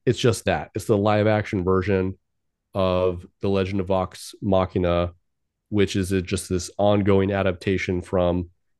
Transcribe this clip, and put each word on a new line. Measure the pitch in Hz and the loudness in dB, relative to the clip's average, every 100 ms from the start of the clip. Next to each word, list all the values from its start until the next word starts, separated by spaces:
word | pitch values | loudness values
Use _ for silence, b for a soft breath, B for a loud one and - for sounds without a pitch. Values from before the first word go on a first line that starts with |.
it's | - 113 | -2 2
just | 123 110 - | 2 0 0
that. | 82 80 | -2 -4
It's | 110 - | -6 0
the | 104 | 2
live | 107 104 104 | 2 2 2
action | 107 104 101 | 0 -2 -2
version | 90 95 90 95 92 95 _ _ _ _ _ | 0 0 2 0 -2 -6 _ _ _ _ _
of | 101 92 90 92 87 - _ | -2 0 2 0 -2 -10 _
The | 101 | -2
Legend | 98 95 98 | 0 0 -2
of | 92 | -2
Vox | 95 92 - - - | -2 -2 -8 -20 -8
Machina, | 104 92 92 98 87 87 87 - _ _ _ _ _ | 0 2 2 0 0 0 -2 -6 _ _ _ _ _
which | 104 98 101 | 0 0 0
is | 92 | -2
a, | 95 | -2
just | 90 95 - | -2 -4 -4
this | 92 - - | -6 -4 0
ongoing | 101 104 98 98 95 | 2 4 4 2 2
adaptation | 98 95 90 - 95 - 90 | 0 -2 -2 -2 -2 -2 -4
from | 90 95 90 90 87 _ _ _ | -2 0 2 0 -4 _ _ _